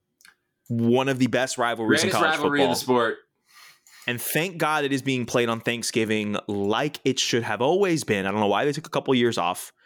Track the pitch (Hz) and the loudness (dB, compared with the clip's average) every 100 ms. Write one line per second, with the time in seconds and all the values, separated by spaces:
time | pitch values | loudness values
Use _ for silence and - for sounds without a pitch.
0 | _ _ - _ _ _ - 117 117 127 | _ _ -20 _ _ _ -6 0 4 4
1 | 135 127 127 123 131 - 117 113 113 151 | 2 2 2 0 -2 -2 -2 0 2 2
2 | 190 - 160 156 147 143 135 - 127 123 | 2 2 2 0 -2 2 2 0 0 2
3 | 113 - _ _ _ - - _ _ - | 0 -4 _ _ _ -20 -20 _ _ -12
4 | - 120 - 151 185 165 156 156 139 135 | -6 -6 -2 -2 -2 -2 0 0 0 -2
5 | 135 127 113 127 117 113 127 120 - 113 | 0 -2 0 0 0 -2 -4 -4 -2 0
6 | 110 107 104 104 - 101 101 110 151 - | 0 0 -2 -4 -4 -2 0 0 -2 -2
7 | 135 127 - 123 110 107 131 185 190 156 | -2 0 0 0 -2 0 2 2 2 0
8 | - 101 95 107 101 101 143 143 - 143 | 0 -2 0 0 2 2 0 -4 -4 -4
9 | 139 127 117 107 87 92 - _ | 2 2 2 2 -2 -4 -10 _